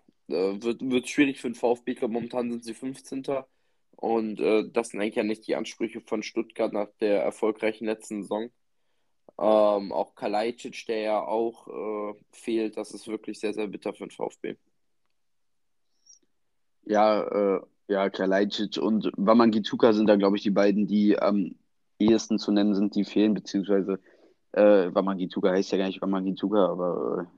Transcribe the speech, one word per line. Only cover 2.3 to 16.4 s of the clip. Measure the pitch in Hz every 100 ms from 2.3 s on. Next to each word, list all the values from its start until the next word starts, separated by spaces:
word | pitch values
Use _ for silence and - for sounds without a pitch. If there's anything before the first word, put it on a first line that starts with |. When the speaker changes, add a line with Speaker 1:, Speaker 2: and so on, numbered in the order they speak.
| 123 120
Speaker 1:
sind | 117 117
sie |
fünfzehnter. | 113 131 135 - 135 135 139 - _ _ _ _ _
Und, | 110 113 110 101
äh, | 85 107 -
das | 117 -
sind | 98
eigentlich | 107 117
ja |
nicht | 107 110 -
die | 73
Ansprüche | - - 110 113
von | - 110
Stuttgart | - - - - 110
nach | 104 104 -
der | 107 98
erfolgreichen | - - 110 107 110 - 110
letzten | 110 - 104
Saison. | - 107 120 _ _ _ _ _ _ _ _ -
Ähm, | 107 107 104 101 98
auch | 69 -
Kalajdzic, | - 110 104 117 120 127 - -
der | 110
ja | 107 104 -
auch, | 110 117 - -
äh, | - 104 107 104 107 _
fehlt, | - - 110 110 110
das | 104
ist | 104 113
wirklich | 107 - 107
sehr, | 107
sehr | 104 104
bitter | 101 104
für | - 98
den |
V | - 113
F | -
B. | - - _ _ _ _ _ _ _ _ _ _ _ _ _ _ _ - _ _